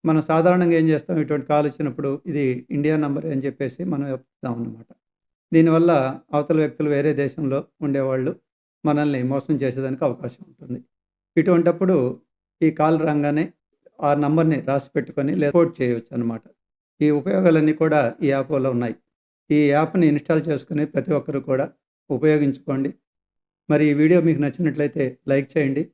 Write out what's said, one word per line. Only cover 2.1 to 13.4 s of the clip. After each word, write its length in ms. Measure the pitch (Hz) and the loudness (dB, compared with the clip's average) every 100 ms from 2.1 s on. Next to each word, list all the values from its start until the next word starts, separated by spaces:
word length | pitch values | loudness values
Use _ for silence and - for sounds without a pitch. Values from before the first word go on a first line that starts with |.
| 143 196 | -6 -6
ఇది 160 | 147 135 123 - | -2 -2 -4 -6
ఇండియా 240 | 143 151 156 | -4 0 0
నంబర్ 280 | 147 139 160 | -2 -4 -4
అని 180 | 135 | -4
చెప్పేసి 380 | 135 131 135 127 180 | -6 -6 -8 -6 -6
మనం 200 | 143 139 | -4 -4
ఎత్తుతాం 460 | 131 _ _ 131 | -8 _ _ -8
అన్నమాట. 360 | 117 117 113 - - _ _ _ _ _ | -6 -8 -12 -20 -20 _ _ _ _ _
దీనివల్ల 400 | 165 165 160 170 151 131 139 _ | 4 6 4 4 2 0 -6 _
అవతల 280 | 147 147 160 | -4 0 0
వ్యక్తులు, 320 | 151 - 147 | 0 -2 -2
వేరే 220 | 143 147 | 0 0
దేశంలో 460 | 139 139 143 139 139 - _ | -2 -4 -4 -4 -4 -6 _
ఉండేవాళ్ళు 500 | 147 139 135 131 131 180 _ _ _ _ | -4 -2 -2 -2 -4 -6 _ _ _ _
మనల్ని 380 | 151 147 147 135 | -2 0 0 -2
మోసం 320 | 127 139 - 147 | -2 -4 -2 -2
చేసేదానికి 480 | 135 127 135 131 | -2 -4 -8 -4
అవకాశం 380 | 143 117 127 - | -4 -4 -12 -14
ఉంటుంది. 360 | - _ 135 123 - _ _ _ _ - | -20 _ -12 -12 -12 _ _ _ _ 0
ఇటువంటప్పుడు 580 | 185 170 165 170 185 175 127 - _ _ _ _ | 2 2 2 0 0 0 0 -6 _ _ _ _
ఈ 80 | 160 | -2
కాల్ 280 | 156 156 165 | 2 0 2
రాగానే 460 | 160 147 147 151 | 0 0 0 -2